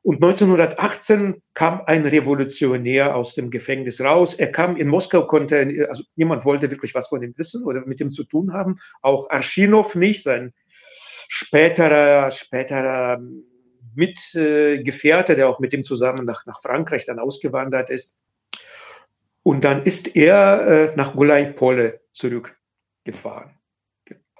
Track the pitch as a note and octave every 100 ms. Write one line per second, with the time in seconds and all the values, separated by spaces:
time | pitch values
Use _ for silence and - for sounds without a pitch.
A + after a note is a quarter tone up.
0 | G3+ C#3+ F3 F#3 G3 F3 E3 - F3 -
1 | - G#3 G3+ - _ - D#3+ F#3 - D#3+
2 | C#3+ D3+ C3 C#3 C3+ - C3+ B2+ A#2+ C3+
3 | C#3 B2 A#2+ - B2 A#2+ - C3+ B2+ A2
4 | C3+ E3 F3 - D#3+ - F3+ E3 C#3+ E3+
5 | - F3 - - C#3+ D3 C#3 D3 D3 C3
6 | - - E3 C3+ C3 C#3+ C#3 C3+ C#3 C3
7 | - C3+ A#2+ - - A#3+ A3 B2+ C3 C3
8 | C#3+ C#3+ B2 D#3 F#3+ F3 F3 F#3 - _
9 | C3+ C3+ - C#3 - - G3+ G#3+ G#3 F3
10 | G3 G#3 C#3+ B2 B2 _ _ _ _ -
11 | - - - - - D3+ E3 E3+ D#3 D3+
12 | C#3+ C#3+ C3+ C3 - C3 C3 C#3 C3 C3
13 | B2 B2 B2 C3 _ _ _ _ A#2+ A#2
14 | F3+ F3 - E3 D3+ D3+ D3 C#3+ B2 C#3
15 | D3 E3+ F3+ C#3 C3 B2+ B2+ C#3 C3 B2
16 | B2+ C3 A#2+ A2+ B2 - C3 C3+ D#3+ C3
17 | - A#2 C3+ C#3 C#3+ C3 C3+ C3 B2+ B2+
18 | - _ _ _ - - - - - -
19 | _ _ _ _ - C3+ C#3+ C#3+ F3+ -
20 | - E3 D#3 G3+ G3 G3+ - D#3 D#3 D3+
21 | C#3 - D3 C#3+ C#3+ - B2+ B2 A2+ -
22 | _ - B2 A#2+ - _ _ _ _ _
23 | - - - - - _ _ _ _ _
24 | _ - _